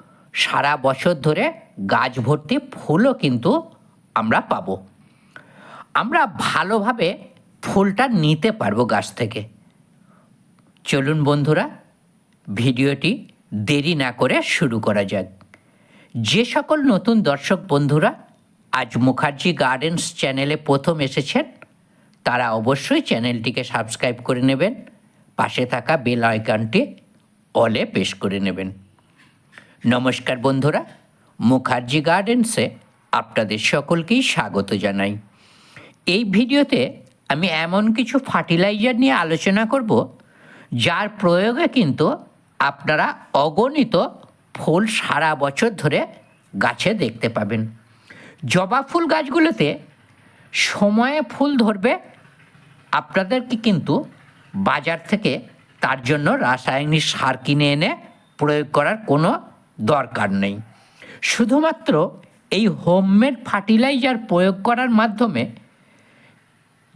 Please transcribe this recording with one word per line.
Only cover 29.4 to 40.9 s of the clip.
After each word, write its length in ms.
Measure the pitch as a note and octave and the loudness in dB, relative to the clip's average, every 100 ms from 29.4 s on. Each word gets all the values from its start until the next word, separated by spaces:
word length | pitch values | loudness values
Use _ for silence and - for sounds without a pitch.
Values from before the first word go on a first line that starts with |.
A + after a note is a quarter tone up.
| _ - _ _ A#2+ | _ -20 _ _ -2
নমস্কার 520 | B2 C3 A#2+ - B2+ | 0 0 -2 -4 -2
বন্ধুরা, 460 | B2+ C3+ C#3 F#3 A#3+ - _ _ _ - | 0 2 0 0 -6 -18 _ _ _ -2
মুখার্জি 600 | A2+ C3 C3 B2 B2 D3+ | 2 2 0 -4 -2 -2
গার্ডেন্সে 720 | D3 F#3+ G3+ B3 A3+ - - - _ _ - | 2 0 2 0 0 0 -4 -6 _ _ -4
আপনাদের 460 | A#2 - - G#2+ G#2+ | -4 -2 -4 -2 -2
সকলকেই 640 | - D3+ C#3+ E3+ D#3+ A#3+ | 0 0 0 -2 2 0
স্বাগত 500 | B3+ - A2 G2+ G2 | 2 -2 -2 -4 -2
জানাই। 440 | G#2 G2+ G2 G2 G#2 - _ _ _ - - - _ - | -2 -2 -2 -2 -4 -12 _ _ _ -20 -20 -20 _ -2
এই 180 | F#3 | 0
ভিডিওতে 760 | A3 F#3+ B3 C#4 C#4+ C4 B2+ - - _ - | 2 2 4 2 2 2 -2 -6 -20 _ -6
আমি 180 | C#3+ F3+ | -2 0
এমন 440 | D#3 E3 F#3+ G#3+ | -2 0 0 2
কিছু 260 | A3 A#3+ C#4 | 0 0 -2
ফার্টিলাইজার 800 | - F3+ E3 E3+ G3 G#3 A#3+ A#3 | 0 -4 0 2 2 2 0 2
নিয়ে 160 | C4+ | 2
আলোচনা 540 | B3 E3+ D#3+ G3 G3 A3 | 2 0 0 2 2 2
করব, 500 | C4+ A3 A2+ - - _ _ - - - | 0 2 0 0 -8 _ _ -20 -20 -8
যার 340 | A#2+ E3+ | -2 0